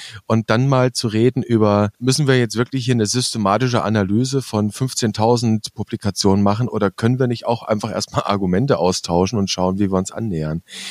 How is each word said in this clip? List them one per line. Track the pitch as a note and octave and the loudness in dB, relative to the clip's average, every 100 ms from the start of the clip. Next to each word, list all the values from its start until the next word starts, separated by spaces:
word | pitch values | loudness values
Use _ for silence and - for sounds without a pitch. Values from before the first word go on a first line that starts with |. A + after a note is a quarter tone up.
| - G#2+ - | -18 -12 -2
und | A2+ G#2+ | 0 2
dann | A2+ C3+ | 0 2
mal | C3 B2+ | 2 2
zu | - A#2 | 0 -2
reden | A2 B2 B2+ | 2 2 2
über, | - A2+ G#2+ G#2 G#2 - | 0 2 4 4 2 0
müssen | B2 C3 C#3 | -2 2 4
wir | C3 | 2
jetzt | A#2+ A2 | 2 0
wirklich | B2+ C3+ | -2 -2
hier | A#2+ | 0
eine | B2 G#2 | 0 0
systematische | B2 B2 A#2+ G2 G#2+ B2+ A#2+ | -2 -4 -2 0 2 2 0
Analyse | G2 A2 F#2+ G#2 C3 C3+ | 0 0 2 0 0 -2
von | - G#2+ G#2 | -2 -2 -2
fünfzehntausend | - C3 - A#2 G#2 A2 A#2+ A#2 A2 - | -2 -4 -2 -2 2 2 2 2 0 -2
Publikationen | - G#2 A2 G2+ - G2+ G2 | -10 -8 -6 -4 0 2 4
machen | G2+ G#2 A#2+ | 4 2 -2
oder | A2 G2+ | 0 -2
können | - A2+ B2+ | 0 0 2
wir | B2+ | 0
nicht | A#2 - | -2 -4
auch | A#2 | -4
einfach | - G#2+ A2 | -2 -4 -2
erstmal | G2 - - | -6 -4 -4
Argumente | - G2+ F#2+ F#2 C#3 A2 | -2 0 0 0 2 2
austauschen | F2 F2+ - F2 F#2+ G#2+ | 0 0 0 0 0 0
und | G2 | -2
schauen, | - F#2 F#2+ | -2 -2 0
wie | G2 | 0
wir | F#2+ | 0
uns | F#2 | -2
annähern? | - A2 E2 D#2 E2 - - - | -6 -6 -4 -4 -6 -8 -16 -14